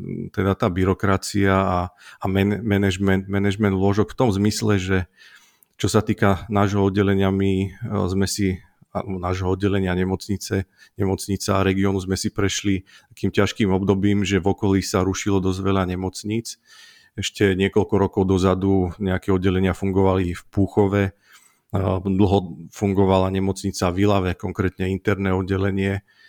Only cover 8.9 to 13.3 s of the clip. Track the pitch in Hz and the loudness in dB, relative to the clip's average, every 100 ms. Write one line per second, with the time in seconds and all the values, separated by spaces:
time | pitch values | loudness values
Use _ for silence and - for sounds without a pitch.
8.9 | - - 92 90 92 92 95 98 98 92 | -10 -8 -6 -4 -4 -2 0 0 0 0
9.9 | 90 92 95 - 98 - 98 - _ - | 0 -2 -2 -4 -6 -4 -4 -4 _ -20
10.9 | - 98 95 - 95 - 98 95 95 98 | -4 -2 -2 -4 -4 -2 0 2 2 0
11.9 | 98 92 95 107 - 98 - 104 95 - | 0 -2 -4 -4 -2 -2 -2 -2 -2 -4
12.9 | - _ - 98 | -20 _ -6 -4